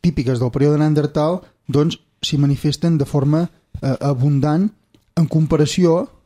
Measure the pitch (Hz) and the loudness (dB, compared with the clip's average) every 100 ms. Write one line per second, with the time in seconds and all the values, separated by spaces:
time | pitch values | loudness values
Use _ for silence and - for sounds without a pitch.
0 | 175 - 123 127 123 135 143 147 156 151 | 0 -2 -2 -2 -2 0 2 2 2 2
1 | 147 147 151 180 - _ - 135 156 - | 0 -2 -2 -2 -8 _ -4 0 0 -2
2 | _ _ - 147 143 143 151 143 170 160 | _ _ -4 0 0 0 -2 -2 0 0
3 | 139 147 135 156 170 _ _ - - 131 | 0 0 0 0 -2 _ _ -8 -6 -4
4 | 139 139 139 143 147 156 202 - _ _ | -2 0 0 0 0 0 -2 -4 _ _
5 | _ - 160 160 156 160 147 - 180 165 | _ -2 0 0 0 2 0 2 2 2
6 | 269 - | -2 -12